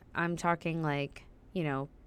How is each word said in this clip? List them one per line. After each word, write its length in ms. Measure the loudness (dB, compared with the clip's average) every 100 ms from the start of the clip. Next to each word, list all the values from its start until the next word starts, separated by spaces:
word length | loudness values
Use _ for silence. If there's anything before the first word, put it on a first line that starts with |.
| -8
I'm 220 | -2 0 2
talking, 460 | 2 2 0 0
like, 440 | 2 2 -2 -6 -20 -20 -6
you 120 | -2
know, 240 | 0 0 -4 -10